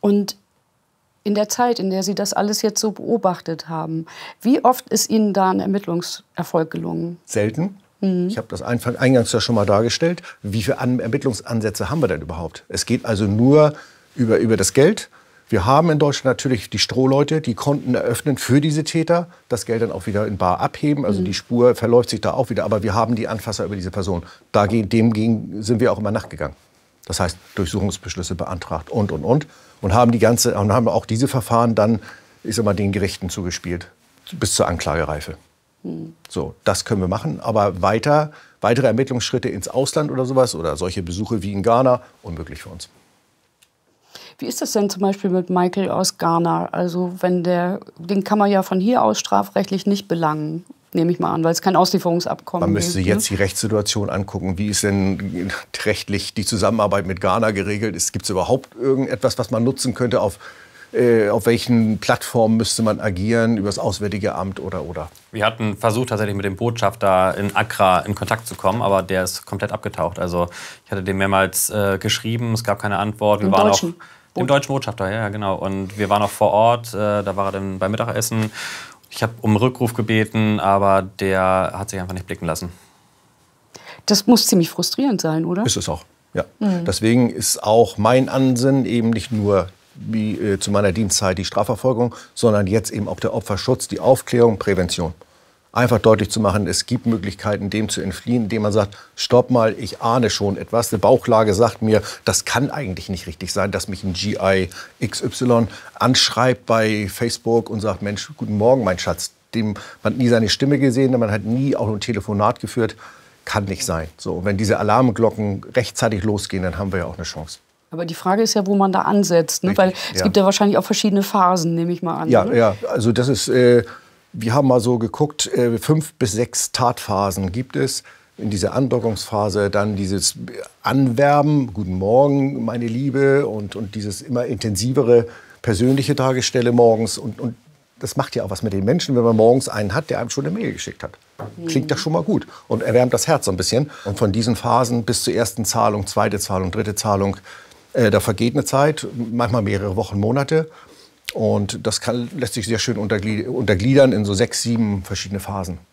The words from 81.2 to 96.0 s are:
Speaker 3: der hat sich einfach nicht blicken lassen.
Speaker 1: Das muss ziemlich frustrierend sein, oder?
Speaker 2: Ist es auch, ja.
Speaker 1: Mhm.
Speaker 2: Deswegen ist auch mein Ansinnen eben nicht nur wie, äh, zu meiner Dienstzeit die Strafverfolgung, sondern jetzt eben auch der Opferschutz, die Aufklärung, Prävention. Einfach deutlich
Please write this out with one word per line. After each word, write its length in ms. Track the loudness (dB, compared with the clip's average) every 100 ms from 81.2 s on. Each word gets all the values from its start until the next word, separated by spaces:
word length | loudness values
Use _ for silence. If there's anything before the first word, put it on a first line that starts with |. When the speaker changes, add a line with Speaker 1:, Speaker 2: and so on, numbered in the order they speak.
Speaker 3:
der 520 | 0 2 2 2 0
hat 160 | -4 -8
sich 100 | -8
einfach 140 | -8
nicht 120 | -8 -8
blicken 200 | -8 -4
lassen. 240 | -6 -8 -14 _ _ _ _ _ _ _ _ _ -20 -20 -14 0
Speaker 1:
Das 200 | 0 6
muss 200 | 4 6
ziemlich 240 | 2 2
frustrierend 500 | -2 -6 -2 0 0
sein, 240 | 0 -2
oder? 220 | -2 -2 -2
Speaker 2:
Ist 100 | -2
es 100 | -4
auch, 180 | -6 -10 _ _
ja. 140 | -6 -6 _
Speaker 1:
Mhm. 260 | -2 0 -2
Speaker 2:
Deswegen 420 | 0 2 4 2
ist 340 | 0 -4 -2
auch 360 | 2 4 4 2
mein 320 | 4 4 2
Ansinnen 560 | 0 2 2 2 2 2
eben 240 | 0 0
nicht 200 | -2 -2
nur 380 | -2 2 2 2 -8 _ -16
wie, 420 | -6 -4 -2 -2
äh, 200 | -2 -2
zu 120 | 0
meiner 220 | 2 2
Dienstzeit 440 | 2 0 0 0 0
die 80 |
Strafverfolgung, 720 | -2 -2 -2 0 0 0 0 -4 -18
sondern 320 | 0 2 4 2
jetzt 240 | 0 0
eben 160 | -6 -6
auch 140 | -4
der 140 | -4
Opferschutz, 520 | -4 -4 -4 -2 -2 -2
die 140 | -2
Aufklärung, 580 | 2 2 2 4 4 4
Prävention. 540 | -2 0 0 -2 -6 -6 -20 _ _ _ _
Einfach 240 | 0 2
deutlich 320 | 4